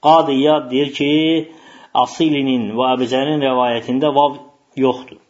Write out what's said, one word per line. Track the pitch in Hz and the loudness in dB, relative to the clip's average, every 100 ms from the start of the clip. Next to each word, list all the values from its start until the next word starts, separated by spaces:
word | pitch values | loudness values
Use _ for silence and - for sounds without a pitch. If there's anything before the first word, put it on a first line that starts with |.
Qadı | 151 165 151 | 6 4 4
İyad | 135 147 151 131 | 0 2 0 0
deyir | 127 143 | -2 -2
ki, | 139 143 151 160 160 156 - - - - - | -2 0 0 2 -2 -4 -16 -20 -20 -6 -2
Asilinin | 123 - 160 147 135 127 107 110 | -2 0 -2 0 0 -2 -2 -2
və | 127 | -2
Əbu | 127 123 | 0 -2
Zərin | 127 139 151 | -2 -2 -2
rəvayətində | 139 127 123 117 113 127 151 | 0 0 0 -2 -4 -2 0
vav | 139 143 135 - _ _ - | 2 0 -2 -18 _ _ -2
yoxdur. | 131 123 - - _ | -2 -2 -8 -20 _